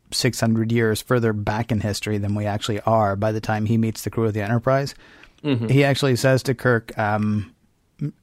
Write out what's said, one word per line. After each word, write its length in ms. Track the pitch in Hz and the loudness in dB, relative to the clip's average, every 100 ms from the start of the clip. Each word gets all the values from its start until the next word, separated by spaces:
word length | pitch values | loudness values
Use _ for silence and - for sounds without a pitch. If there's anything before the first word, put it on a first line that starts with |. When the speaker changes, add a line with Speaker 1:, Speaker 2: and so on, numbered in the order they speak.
| - | -8
Speaker 1:
six 280 | - 127 - | -2 -2 0
hundred 300 | 117 113 110 | 0 2 2
years 300 | 117 110 107 | 2 2 0
further 300 | - 127 113 | 0 2 2
back 380 | 107 104 107 120 | 0 -2 -4 -2
in 80 | 110 | -2
history 380 | 104 101 - 107 | -2 -4 -4 -4
than 180 | 101 104 | -2 -2
we 100 | 104 | -2
actually 360 | 104 - 101 | -4 -4 -4
are 340 | - 110 104 98 | 0 2 2 0
by 160 | 110 | -2
the 80 | 110 | -2
time 260 | - 110 107 | -2 -2 0
he 120 | 113 | 0
meets 240 | 113 - | 0 -2
the 80 | 107 | -6
crew 160 | 117 113 | -2 -2
of 80 | |
the 80 | 107 | 0
Enterprise. 520 | 104 117 131 135 139 - - - - _ | 0 0 2 0 -2 -10 -20 -20 -20 _
Speaker 2:
Mm-hmm. 240 | 151 127 113 | -2 -2 2
Speaker 1:
He 160 | 131 139 | 4 4
actually 300 | 135 139 120 | 2 2 2
says 260 | 135 131 | 4 2
to 100 | - 127 | 2 0
Kirk, 420 | 127 117 - - | 2 2 0 -4
um, 560 | 107 107 107 107 98 _ _ _ _ - 147 - | -2 0 0 -2 -4 _ _ _ _ -10 -10 -6